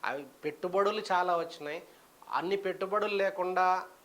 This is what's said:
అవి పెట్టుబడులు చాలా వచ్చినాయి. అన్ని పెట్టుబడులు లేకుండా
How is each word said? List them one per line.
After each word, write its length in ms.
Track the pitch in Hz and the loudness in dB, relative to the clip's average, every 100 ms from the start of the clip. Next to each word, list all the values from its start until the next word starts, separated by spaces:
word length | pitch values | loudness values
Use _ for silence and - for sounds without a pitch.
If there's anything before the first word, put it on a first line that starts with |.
అవి 220 | 104 135 135 - | -4 -4 -8 -8
పెట్టుబడులు 580 | 151 151 180 185 196 214 208 | -8 -4 -2 2 2 0 0
చాలా 260 | 180 180 170 | 2 4 2
వచ్చినాయి. 460 | 165 - 147 160 - - - - - 135 | 0 -8 -8 -8 -12 -20 -20 -20 -4 -2
అన్ని 180 | 139 196 | 0 0
పెట్టుబడులు 600 | 190 185 190 208 214 202 | 0 -2 0 0 2 2
లేకుండా 720 | 196 - 180 185 185 185 - - | 0 0 0 4 4 2 -2 -16